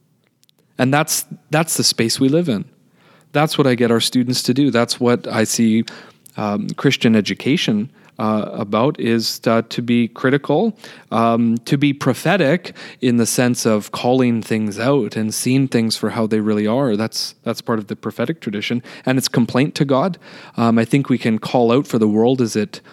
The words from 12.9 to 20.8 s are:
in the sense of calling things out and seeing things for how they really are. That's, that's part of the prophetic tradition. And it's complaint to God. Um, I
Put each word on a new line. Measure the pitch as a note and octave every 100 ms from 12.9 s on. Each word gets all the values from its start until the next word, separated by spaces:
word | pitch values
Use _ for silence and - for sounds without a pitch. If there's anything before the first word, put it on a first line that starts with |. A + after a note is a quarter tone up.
| -
in | B2+ A#2+
the | A2+
sense | - B2 B2 A#2+
of | G#2+ G2+
calling | - A#2+ C3 B2 A#2
things | G#2+ A2 G#2+ G2
out | A#2+ C#3+ G#2 -
and | A2
seeing | G#2 B2 C3 C3+
things | A#2+ A2+ -
for | G#2+
how | G2+ A2
they | A2
really | G#2+ G#2 G#2
are. | A#2 C#3 G#2
That's, | A2 - - -
that's | - A2
part | - A2+
of | G2+
the | A2
prophetic | A2+ - A#2 D#3+
tradition. | - G#2 - A#2+ - - -
And | C3
it's | -
complaint | - A#2 B2 C#3+ -
to | C#3
God. | C3 F#3 F3 - - - -
Um, | A#2
I | A#2